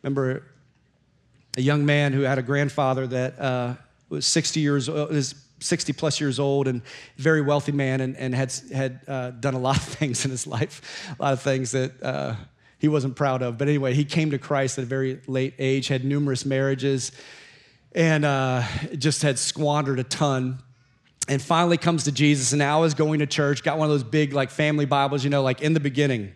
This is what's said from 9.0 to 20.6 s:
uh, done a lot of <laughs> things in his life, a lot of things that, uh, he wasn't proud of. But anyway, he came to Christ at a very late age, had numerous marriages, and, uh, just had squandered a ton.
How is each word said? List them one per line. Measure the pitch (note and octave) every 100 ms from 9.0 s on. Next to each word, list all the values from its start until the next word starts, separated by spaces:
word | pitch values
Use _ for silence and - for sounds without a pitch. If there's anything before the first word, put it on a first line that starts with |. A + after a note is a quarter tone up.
| -
uh, | C3+ B2+
done | A#2+ C#3
a | C3
lot | B2+ C3+
of |
<laughs> | - -
things | D3+ A#2 C3+
in |
his | B2+ -
life, | B2 D3+ - - - - D3+
a |
lot | C#3+
of | C3+
things | C#3+ C3 B2
that, | C3+ C3 C3
uh, | C3 C#3 C#3 G#2+ - _ _ _
he | D3+
wasn't | D3+ C3+ B2
proud | C#3+ C3
of. | B2 A2+
But | C#3+
anyway, | D3 C3+
he | B2+
came | D3 D#3+ D#3
to | C#3
Christ | - C#3+ C3+ C3+
at |
a | B2
very | C3+ C3+ C3 -
late | C3 C3+ -
age, | C3+ C3+ B2
had | C3+
numerous | C3 C#3+ C#3+ B2+ C#3
marriages, | C3+ C3+ C3+ C#3 C3+ A#2+ - - - - - - _ _ -
and, | E3 D#3 D3
uh, | C#3 C3 B2+ A2+ - D#3 D3+
just | D3+ D3
had | D3+ A#2+
squandered | - - D3 D3 C#3 C3
a |
ton. | C3 - D3 C3 B2+ C3